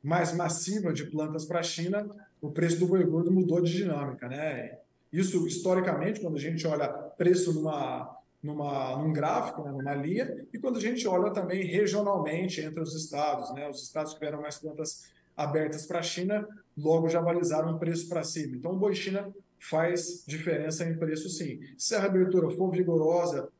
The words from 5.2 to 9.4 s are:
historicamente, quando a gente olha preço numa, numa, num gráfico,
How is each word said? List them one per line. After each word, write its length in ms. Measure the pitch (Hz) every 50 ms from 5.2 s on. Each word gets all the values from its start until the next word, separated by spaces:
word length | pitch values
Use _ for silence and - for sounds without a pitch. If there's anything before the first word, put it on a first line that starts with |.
| 190 185 - 180 170
historicamente, 760 | 170 - - - 190 180 185 180 185 156 143 160 196 214 -
quando 160 | - 170 156
a 40 | 139
gente 240 | 139 160 165 156 -
olha 200 | 165 151 147 143 123
preço 680 | - - - - - - 196 180 180 180 - 175 160
numa, 600 | 156 156 156 151 143 135 127 127 120 - - - - _ _ _ _
numa, 600 | - 147 147 147 147 143 143 135 131 127 127 139
num 120 | 151 160 156
gráfico, 500 | 143 143 160 - -